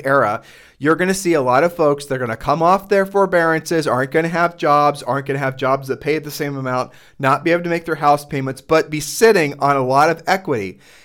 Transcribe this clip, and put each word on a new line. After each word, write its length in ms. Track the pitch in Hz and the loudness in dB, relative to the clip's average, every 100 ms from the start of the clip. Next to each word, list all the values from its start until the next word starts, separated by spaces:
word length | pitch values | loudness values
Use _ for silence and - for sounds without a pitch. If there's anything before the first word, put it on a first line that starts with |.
| 135 | 2
era, 360 | 139 107 110 - - - - | 2 2 -2 -8 -20 -20 -4
you're 180 | 143 160 | 0 0
gonna 180 | 180 | 0
see 200 | 190 175 | -2 0
a 80 | 160 | 2
lot 240 | 127 127 170 | 2 2 2
of 100 | 175 | 2
folks, 300 | 151 143 - | 0 0 -4
they're 120 | 131 | -6
gonna 200 | 120 113 | -4 -4
come 260 | - 151 | -2 0
off 240 | 165 196 196 | 2 2 2
their 180 | 196 196 | 0 2
forbearances, 800 | 196 190 175 165 160 156 165 143 | 0 2 2 2 0 -2 -2 0
aren't 260 | 123 135 | 0 0
gonna 180 | 156 165 | -2 -2
have 260 | 170 175 170 | 0 -2 0
jobs, 480 | 160 147 147 147 | 2 2 2 0
aren't 220 | - 139 139 | -4 -4 -4
gonna 140 | 139 | -4
have 180 | 135 131 | -4 -2
jobs 320 | 131 135 135 | -2 -2 -4
that 100 | 120 | -6
pay 180 | 143 156 | -4 -4
the 140 | 147 | -6
same 240 | 139 147 139 | -8 -8 -6
amount, 360 | 131 127 120 - - - | -4 -4 -6 -10 -20 -4
not 240 | 135 143 | 0 0
be 80 | 165 | 2
able 120 | 175 | 0
to 60 | 175 | 0
make 140 | 165 | -4
their 120 | 165 151 | -4 0
house 280 | 147 143 | 2 2
payments, 380 | 143 143 135 127 | -2 -8 -6 -8
but 280 | - 160 151 | 0 0 0
be 120 | 156 | -6
sitting 520 | - - 226 202 147 139 | -8 2 4 4 0 0
on 160 | 139 139 | 0 2
a 80 | 127 | 2
lot 240 | 135 160 | 2 2
of 140 | 165 - | 0 -2
equity. 540 | 190 190 123 95 - - - | -2 -2 -4 -6 -12 -20 -20